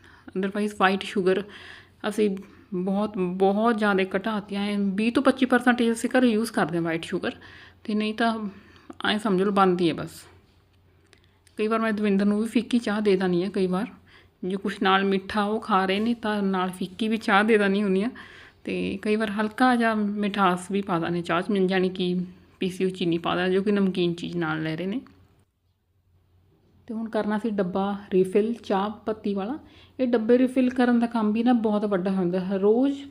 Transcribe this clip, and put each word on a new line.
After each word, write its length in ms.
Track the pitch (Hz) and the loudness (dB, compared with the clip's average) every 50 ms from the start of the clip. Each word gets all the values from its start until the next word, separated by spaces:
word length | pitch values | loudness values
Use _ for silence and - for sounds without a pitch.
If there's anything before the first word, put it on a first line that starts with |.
| - - - - - - - 185 | -20 -20 -20 -20 -18 -10 -6 -4
otherwise 380 | 190 196 190 208 208 208 208 - | -4 -2 -2 -2 -4 -2 0 2
ਵਾਈਟ 240 | 202 190 196 196 - | 2 2 2 0 -2
ਸ਼ੂਗਰ 400 | - - 214 180 185 185 208 196 - - - - - - - - - _ _ - 220 | -4 -2 0 2 2 2 2 0 -6 -10 -20 -20 -20 -20 -20 -20 -20 _ _ -8 -4
ਅਸੀਂ 280 | 208 - 214 208 190 196 - - - - - - 196 | 0 0 0 0 0 -2 -8 -14 -20 -20 -14 -8 -6
ਬਹੁਤ, 440 | 180 180 196 190 202 208 214 214 196 | -4 -2 0 0 0 0 -2 -2 -2
ਬਹੁਤ 600 | 180 180 180 185 196 190 196 208 220 233 233 214 | -2 -2 0 2 2 4 4 4 2 2 2 2
ਜ਼ਿਆਦਾ 260 | 214 208 202 190 190 185 - | 2 2 2 2 2 0 -2
ਘਟਾਤੀਆਂ 460 | 190 190 226 220 208 190 - 202 202 202 | -2 -2 -4 -4 -4 -6 -6 -6 -4 -4
ਹੈ। 140 | 208 208 202 | -2 -2 0
ਵੀਹ 340 | 202 196 185 196 214 233 233 | 0 0 0 0 0 0 0
ਤੋਂ 100 | 294 269 | 2 2
ਪੱਚੀ 240 | 285 262 - 262 | 2 2 2 2
ਪਰਸੈਂਟ 360 | 247 254 240 247 254 240 240 240 233 226 | 2 2 2 2 2 2 2 2 0 0
ਅਸੀਂ 180 | 226 - 240 | -2 -2 -2
ਘਰੇ 160 | - 254 254 | 2 2 4
ਯੂਜ਼ 260 | 247 214 208 226 220 - | 4 2 2 0 -2 -2
ਕਰਦੇ 240 | 233 190 156 165 | -2 -2 0 -2
ਹਾਂ 80 | 170 165 | -2 -2
ਵਾਈਟ 200 | 165 165 165 165 | -2 -4 -4 -6
ਸ਼ੂਗਰ, 280 | - - 175 - - - - - - - - - - - _ - | -6 -6 -6 -6 -6 -8 -10 -14 -20 -20 -20 -20 -20 -20 _ -8
ਤੇ 100 | - 214 | -6 -4
ਨਹੀਂ 200 | 208 214 214 214 | -2 -2 -2 -2
ਤਾਂ 240 | - 240 226 220 226 214 196 190 - - - - - - - - - - | 0 0 0 0 -2 -6 -10 -12 -14 -18 -20 -20 -20 -20 -20 -12 -6 -2
ਐਂ 140 | 196 202 214 | -2 -2 0
ਸਮਝ 240 | - 226 190 180 190 | 0 0 0 2 2
ਲਓ 80 | 208 | 2
ਬੰਦ 300 | 202 196 190 185 180 175 | 4 4 4 4 4 4
ਹੀ 80 | 180 160 | 2 0
ਹੈ 60 | 143 | 0
ਬਸ। 160 | - 156 160 - - - - - - _ _ _ _ _ _ _ _ _ _ _ _ _ _ - - _ _ _ _ _ _ _ | -2 -6 -10 -12 -16 -20 -20 -20 -20 _ _ _ _ _ _ _ _ _ _ _ _ _ _ -20 -20 _ _ _ _ _ _ _
ਕਈ 100 | - 214 | -4 -2
ਵਾਰ 140 | 214 226 220 | -2 0 0
ਮੈਂ 120 | 226 220 214 | 0 -2 -2
ਦਵਿੰਦਰ 320 | 202 208 208 196 196 202 | 0 0 0 2 2 2
ਨੂੰ 180 | 208 208 208 220 | 2 2 0 0
ਵੀ 60 | 233 | 0
ਫਿੱਕੀ 300 | - 240 220 - - 240 | 0 -2 0 0 0 -2
ਚਾਹ 220 | - 220 208 220 | 0 -2 -2 0
ਦੇ 160 | 214 214 190 | 2 2 2
ਦਿੰਦੀ 280 | 185 190 185 180 170 175 | 2 2 2 0 0 0
ਹਾਂ 60 | 202 | -2
ਕਈ 160 | 180 208 190 | -2 0 0
ਵਾਰ, 200 | 180 180 185 220 - - - - - - - - _ _ _ - | 0 0 -2 -4 -4 -8 -14 -20 -20 -20 -20 -20 _ _ _ -6
ਜੇ 120 | 180 190 | -4 -4
ਕੁਛ 260 | 196 - 208 196 - 214 | -4 -4 -6 -4 -2 2
ਨਾਲ 220 | 190 190 190 196 | 2 2 4 2
ਮਿੱਠਾ 400 | 196 196 196 190 - - 214 202 | 2 0 0 -2 -2 -2 -2 -2
ਉਹ 160 | 202 214 226 | 0 -2 -4
ਖਾ 240 | - - 214 185 190 | -2 0 0 2 2
ਰਹੇ 160 | 190 190 202 | 2 0 0
ਨੇ 140 | 214 233 240 | 0 -2 -2
ਤਾਂ 280 | 233 - 214 208 208 202 | -2 -2 -2 -2 0 0
ਨਾਲ 280 | 196 190 185 185 185 | 0 0 0 -2 -2
ਫਿੱਕੀ 380 | 180 - - 180 - - 233 214 | -4 -6 -8 -8 -6 -4 -2 -2
ਵੀ 80 | 226 | -2
ਚਾਹ 280 | 220 - - 202 196 214 | -2 0 2 4 4 6
ਦੇ 140 | 220 233 208 | 6 4 4
ਦਿੰਦੀ 240 | 202 196 190 202 214 | 4 2 2 2 2
ਹੁੰਦੀ 200 | 196 185 185 202 | 2 2 0 0
ਹਾਂ। 80 | 254 - - - - - - - - - _ - | -2 -4 -10 -16 -20 -20 -20 -20 -20 -20 _ -10
ਤੇ 340 | - 190 180 180 185 196 196 - | -8 -6 -4 -4 -4 -6 -4 -2
ਕਈ 140 | 214 214 | -2 0
ਵਾਰ 140 | 214 220 208 | 0 0 -2
ਹਲਕਾ 460 | 196 214 214 214 214 - 254 254 247 | -2 -2 -4 -4 0 2 2 4 4
ਜਿਹਾ 180 | 233 233 226 220 | 4 2 2 0
ਮਿਠਾਸ 760 | 214 208 202 208 208 208 202 196 208 196 180 180 180 180 - | 0 -2 -2 -2 -2 -4 -2 0 2 2 2 2 0 -2 -4
ਵੀ 120 | 196 202 196 | -4 -4 -2
ਪਾ 160 | - 185 165 | -2 -2 -2
ਦਿੰਦੇ 240 | 165 170 175 175 170 | -2 -2 -2 -2 -2
ਚਾਹ 200 | 175 190 170 190 | -2 -2 -2 0
'ਚ, 100 | - 208 | 0 0
ਜਾਣੀ 360 | 196 185 180 190 185 185 185 | 2 2 2 2 2 0 0
ਕਿ 320 | 185 - 185 180 180 180 180 180 - - - - _ - | 0 -2 -2 -2 -2 -2 -4 -6 -10 -16 -20 -20 _ -6
ਪੀਸੀ 240 | 190 185 180 - 190 | -4 -4 -2 -2 -2
ਹੋਈ 80 | 185 185 | -2 -2
ਚੀਨੀ 260 | - 190 170 165 170 | -2 -2 0 0 0
ਪਾ 180 | 170 165 165 | 0 -2 -2
ਦਿੰਦੇ, 160 | 175 180 185 185 | 0 0 0 0
ਜੋ 100 | 190 190 | 0 2
ਕਿ 100 | 214 208 | 2 2
ਨਮਕੀਨ 420 | 202 196 190 180 180 175 175 170 | 2 2 0 0 0 0 0 -2
ਚੀਜ਼ 220 | 170 170 170 170 | -4 -6 -8 -6
ਨਾਲ 260 | 175 165 156 156 156 156 | -4 -4 -4 -4 -4 -4
ਲੈ 140 | 160 160 | -4 -4
ਰਹੇ 100 | 160 175 | -4 -6
ਨੇ। 140 | 190 208 262 - - - _ _ _ _ _ _ _ _ _ _ _ _ _ _ _ _ _ _ _ _ _ _ _ _ _ _ _ _ _ _ _ _ _ _ | -6 -6 -8 -8 -12 -18 _ _ _ _ _ _ _ _ _ _ _ _ _ _ _ _ _ _ _ _ _ _ _ _ _ _ _ _ _ _ _ _ _ _
ਤੇ 80 | - 226 | -12 -8
ਹੁਣ 140 | 220 226 220 | -8 -6 -4
ਕਰਨਾ 300 | - 220 208 208 214 214 | -2 -2 0 0 -2 -2
ਸੀ 120 | - 233 | -2 -2
ਡੱਬਾ 460 | 208 202 196 180 180 190 196 202 202 196 - - - | 0 0 -2 0 -2 -2 -2 -2 -4 -6 -6 0 2
ਰੀਫਿਲ 400 | 185 185 185 - 208 208 226 240 | 2 2 4 2 2 2 0 -2
ਚਾਹ 360 | - - - 214 190 196 214 | -6 -4 -2 -2 0 0 -2
ਪੱਤੀ 440 | 220 - - - 214 214 - 208 202 | -6 -8 -8 -8 -6 -4 -4 -4 -4
ਵਾਲਾ। 240 | 196 190 214 285 311 - - - - - - _ - | -4 -4 -6 -8 -10 -12 -16 -20 -20 -20 -14 _ -4
ਇਹ 60 | 262 | 0
ਡੱਬੇ 320 | 247 247 226 220 220 240 247 | 2 2 2 4 4 4 4
ਰੀਫਿਲ 320 | 254 247 254 269 254 247 | 4 2 2 2 2 2
ਕਰਨ 280 | 247 - 247 240 247 233 | 2 2 2 4 4 4
ਦਾ 80 | 233 | 2
ਕੰਮ 260 | 233 233 233 214 208 208 | 0 0 0 0 0 2
ਵੀ 100 | 226 233 | 2 4
ਨਾ 100 | 247 254 | 4 4
ਬਹੁਤ 320 | 233 214 220 208 208 208 | 4 4 2 0 0 0
ਵੱਡਾ 260 | 208 202 185 180 196 | 0 0 0 0 0
ਹੁੰਦਾ 300 | 190 190 180 175 175 190 | 0 0 0 0 0 -2
ਹੈ। 180 | 180 185 202 190 | -2 -2 -2 2
ਰੋਜ਼ 400 | 190 208 220 240 262 285 277 - - - | 4 4 4 4 4 2 0 -2 -8 -14